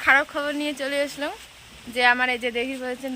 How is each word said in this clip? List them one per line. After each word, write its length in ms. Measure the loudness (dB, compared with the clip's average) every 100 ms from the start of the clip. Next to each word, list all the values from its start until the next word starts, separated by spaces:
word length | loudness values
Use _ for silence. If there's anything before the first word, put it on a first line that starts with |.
খারাপ 200 | 4 4 4
খবর 200 | -2 -4 -2
নিয়ে 120 | -4 -4
চলে 160 | -4 -2 -2
আসলাম, 260 | -4 -8 -8 -16 -20 -20 -20 -8
যে 80 | 2 4
আমার 160 | 6 2
এই 60 | 0
যে 60 | -2 -4
দেখি 160 | -4 -4
পাচ্ছেন 320 | -6 -6 -6